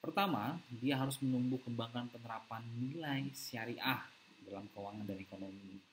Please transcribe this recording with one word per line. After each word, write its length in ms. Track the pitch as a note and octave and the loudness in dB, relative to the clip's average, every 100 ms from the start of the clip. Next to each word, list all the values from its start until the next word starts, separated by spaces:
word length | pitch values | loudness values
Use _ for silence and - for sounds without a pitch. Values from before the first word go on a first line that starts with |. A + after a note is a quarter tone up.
Pertama, 560 | - F3+ G3 B2 A2 E3+ - | 2 4 4 4 2 -2 -6
dia 320 | A#2 B2+ C3+ | -2 2 4
harus 180 | C3+ C3+ | 4 2
menumbuh 340 | C3+ B2+ B2+ C3 | 4 4 4 2
kembangkan 480 | - A#2 A#2 A#2+ A#2+ | 0 -2 0 -2 -4
penerapan 480 | A#2+ A#2 A2+ - A2+ A#2 A#2 | -6 -6 -6 -4 -6 -4 -2
nilai 560 | B2+ D#3+ D#3 C3+ C#3 | -2 0 0 0 0
syariah 680 | - - A#2+ A2+ G#2+ A2+ B2+ - - - - G2+ | -4 -6 -2 -2 2 4 4 0 -14 -20 -18 -8
dalam 220 | G2 G2+ G2+ | -8 -6 -6
keuangan 320 | G2+ G#2+ G#2 | -6 -4 -2
dan 100 | F#2+ | -4
ekonomi. 600 | G2 G2 F#2+ G2 G2 G2 - | -6 -8 -8 -8 -12 -14 -16